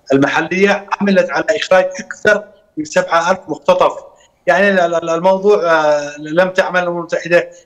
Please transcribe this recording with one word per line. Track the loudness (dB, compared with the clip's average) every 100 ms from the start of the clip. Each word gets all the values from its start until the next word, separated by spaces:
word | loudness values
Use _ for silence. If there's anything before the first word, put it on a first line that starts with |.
| -2
المحلية | 0 2 -2 -2 0 2 0 -4 -4
عملت | 0 2 0
على | -2 -2
إخراج | -4 2 2 2 -4
أكثر | -14 -4 0 0 -2 _ _ -12
من |
سبعة | -4 -4 0 0 0
آلاف | -2 -6
مختطف. | -4 0 2 0 -2 -14 _ _ _ 0
يعني | 2 2
ال-، | 2 0
ال-، | -2 -2
الموضوع، | 0 0 2 2 2 2
آه، | 2 2 0 -4 -10
لم | -2 0 0
تعمل | 0 -2 -2
الأمم | -2 -6
المتحدة، | -6 -6 0 0 0 -10